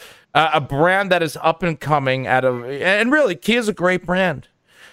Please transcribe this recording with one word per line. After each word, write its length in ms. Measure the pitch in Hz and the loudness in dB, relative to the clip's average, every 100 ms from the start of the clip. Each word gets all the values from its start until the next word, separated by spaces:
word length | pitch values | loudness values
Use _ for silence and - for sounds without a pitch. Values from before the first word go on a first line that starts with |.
| - - _ | -20 -20 _
uh, 160 | 147 156 | 0 2
a 80 | 156 | 0
brand 500 | 135 139 170 190 196 | -2 0 2 2 2
that 120 | 180 | 0
is 160 | 160 - | 0 -2
up 200 | 160 165 | -2 0
and 160 | 180 156 | -2 -4
coming 460 | 143 147 131 131 120 | -2 0 0 -2 0
out 180 | 127 | 0
of, 200 | 131 123 | 2 -2
and 460 | 120 139 175 208 233 | -6 -4 0 0 2
really, 240 | 302 262 | 2 2
Kia 240 | 170 - 240 | -2 0 0
is 100 | 214 | 0
a 40 | |
great 320 | - 180 180 | -2 0 0
brand. 440 | - 180 185 131 - _ _ _ - | -2 0 0 -2 -10 _ _ _ -20